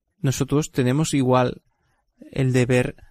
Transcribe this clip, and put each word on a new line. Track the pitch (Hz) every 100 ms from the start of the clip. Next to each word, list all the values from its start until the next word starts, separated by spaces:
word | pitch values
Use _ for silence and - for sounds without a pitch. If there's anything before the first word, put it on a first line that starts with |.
| _ _
nosotros | 139 - 135 143 156
tenemos | - 123 139 160
igual | 143 127 127 123 - _ _ _ _ _ _ -
el | - 131
deber | 123 123 123 - - -